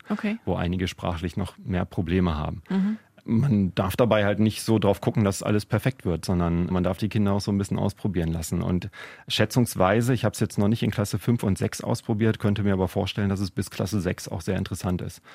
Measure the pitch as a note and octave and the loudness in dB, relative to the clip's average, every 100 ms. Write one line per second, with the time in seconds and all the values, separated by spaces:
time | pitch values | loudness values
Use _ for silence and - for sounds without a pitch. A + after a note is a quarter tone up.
0 | - G#3 G#3 A3+ - F2+ F2 F2+ F2+ - | -6 -4 -4 -4 -4 -2 0 -2 -4 -4
1 | F#2 E2+ F2 G#2 F#2 - B2 F2+ F#2+ - | -6 -4 -4 -4 -6 -8 -4 -2 -2 -4
2 | E2+ F#2 F2+ D2+ D#2+ D#2 - F#3+ F#3+ A3 | 0 2 2 0 -4 -6 -4 0 0 -2
3 | _ _ - A2+ C#3+ G#2 F#2+ - G2 - | _ _ -2 2 4 4 2 0 -2 2
4 | A#2 G#2+ G2+ G#2 G#2+ - - A2 G2 F#2+ | 4 4 4 4 2 0 2 4 4 2
5 | - A#2 G2 - - G#2+ - G#2 C3 - | 0 2 2 2 0 0 2 0 0 -2
6 | G2+ D#2+ - F2+ E2+ E2+ F2 F#2 F2+ F#2+ | -2 -2 0 2 2 2 0 0 0 0
7 | G#2 A2 G2+ G2+ G#2 G2+ G2+ G2 G2+ - | -2 0 2 0 0 0 0 0 -2 -2
8 | G#2+ F2 E2 E2 E2 F2 F2 F2+ G2+ - | -2 -2 -2 -2 -4 -2 0 -2 -4 -14
9 | - - - - G#2+ C3 A2+ F#2 F#2 A2 | -18 -16 -4 0 2 2 0 2 4 4
10 | A#2+ B2 G#2+ - G#2 - G2+ A#2 A2+ G#2+ | 2 2 0 0 -2 0 0 2 -2 -2
11 | G#2 G#2 - A#2+ A2 F#2+ F#2+ - - A#2 | -2 -2 0 0 0 0 -2 -4 -4 -4
12 | - G#2+ A2 - G#2+ G2 G2+ F#2+ F#2 G2+ | -2 0 2 2 0 2 2 2 0 0
13 | G#2 - G2+ G2 G2 - G2 - G2+ G#2 | -2 -2 -2 0 -4 -4 -6 -4 -2 -2
14 | F2 - - G2+ - F#2+ F#2+ F2 F#2 F2+ | -2 -4 -6 -8 -4 -4 -4 -4 -2 -4
15 | G2 - - | -6 -14 -14